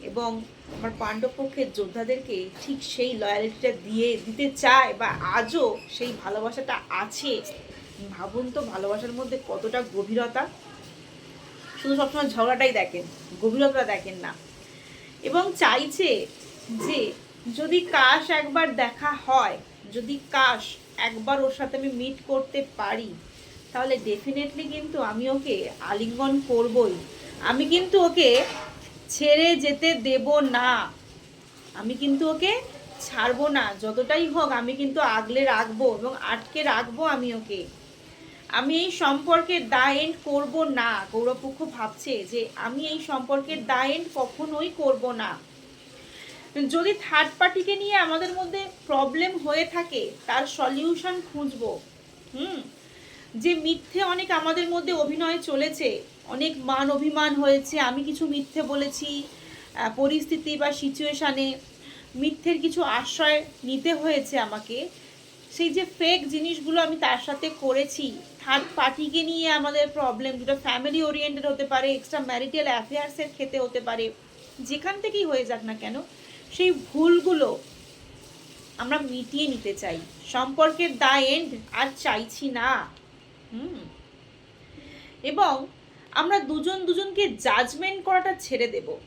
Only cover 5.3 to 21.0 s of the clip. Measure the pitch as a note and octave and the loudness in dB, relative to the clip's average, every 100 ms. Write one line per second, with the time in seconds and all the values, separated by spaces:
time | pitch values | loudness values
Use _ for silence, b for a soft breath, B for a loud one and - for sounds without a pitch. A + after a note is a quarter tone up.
5.3 | G3+ A3+ E4 B3 G3+ - - B3 A3 F#3+ | 0 0 2 2 0 -10 -6 -6 -6 -6
6.3 | G#3 A3+ B3 C4+ B3 - F3+ G#3+ - C#4+ | -4 -4 -6 -4 -6 -4 -6 -4 -6 -4
7.3 | A3+ - - - - - - G3+ F#3+ G3 | -4 -4 -14 -16 -18 -18 -16 -14 -10 -8
8.3 | A3 B3+ B3 A#3 F#3+ G3 G#3 A#3+ A#3+ B3+ | -6 -4 -4 -6 -4 -4 -4 -4 -8 -6
9.3 | B3+ - F#3+ A3 B3 A#3+ F#3 G3 A3+ A#3+ | -6 -6 -6 -4 -4 -4 -4 -2 0 0
10.3 | B3 G#3 - - - - - - - - | -2 -4 -8 -18 -18 -18 -20 -20 -20 -20
11.3 | - - - - - C4+ C#4 C#4 D4 C#4+ | -20 -20 -18 -18 -8 -2 2 2 0 -2
12.3 | A3+ A#3 B3+ C4 A3 F3+ F3 F3 - - | 2 2 4 4 4 -2 -4 -10 -14 -16
13.3 | - A3+ A#3 C#4 C4+ A#3 G3 F#3+ F#3 E3+ | 0 0 6 4 4 0 0 -4 -10 -12
14.3 | - - - B B B B B B - | -12 -16 -20 B B B B B B 0
15.3 | E4 F#4+ - C#4 B3 D4 - F4 A3 - | 2 2 4 4 4 0 0 2 2 -2
16.3 | - - - - A3+ A#3+ D4+ A3 F3+ - | -12 -20 -18 -10 -6 -2 0 -2 -4 -16
17.3 | - A#3+ A#3 D#4 F4 F4 D#4 C4 D4+ D#4 | -14 -10 -6 2 2 4 6 6 6 4
18.3 | D#4 D4 C#4+ D#4+ B3 A#3+ A#3+ D4 C#4+ - | 0 2 0 0 0 -2 0 -4 -4 2
19.3 | C4 A3 D3 - - G3+ G#3+ A3+ C#4+ - | 4 4 0 -12 -20 -10 -8 -6 -8 -2
20.3 | C#4 C4 A#3 - - - - | 4 4 4 -4 -14 -16 -4